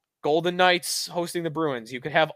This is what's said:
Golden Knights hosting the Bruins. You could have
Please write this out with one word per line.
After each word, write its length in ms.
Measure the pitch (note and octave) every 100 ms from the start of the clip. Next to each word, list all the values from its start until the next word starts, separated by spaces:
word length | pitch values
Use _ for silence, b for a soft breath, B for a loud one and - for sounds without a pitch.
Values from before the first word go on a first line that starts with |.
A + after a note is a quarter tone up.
| _ _
Golden 340 | D3 E3 E3+ F3
Knights 500 | F#3 F3+ - - -
hosting 360 | F3 E3+ F3+
the 60 | E3
Bruins. 420 | D3+ D#3 B2 A2+
You 80 | B2+
could 120 | D3+
have 180 | D#3 D#3